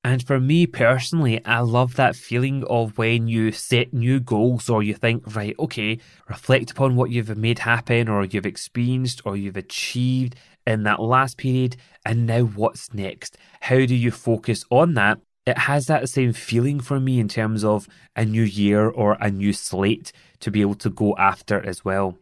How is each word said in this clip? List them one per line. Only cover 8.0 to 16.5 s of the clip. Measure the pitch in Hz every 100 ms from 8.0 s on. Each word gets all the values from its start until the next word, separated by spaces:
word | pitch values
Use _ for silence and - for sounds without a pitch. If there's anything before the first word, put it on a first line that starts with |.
| 113
or | 104 98
you've | 104 98
experienced | - - 120 120 127 127 123 107
or | 101
you've | 101 95
achieved | 92 - - 123 127 127 127 - _ _ -
in | 110
that | 107 104
last | 113 127 135 -
period. | 131 127 127 123 _ _ 113
And | 113 117
now | 117
what's | 120 101 110 - -
next? | 104 98 - - _ _ -
How | - 131 131
do | 127
you | 120
focus | - - 113 - 107 -
on | 123 175
that?" | 131 101 107 _ _ -
It | 123
has | 123 143 127
that | 151 127
same | - 123
feeling | 110 -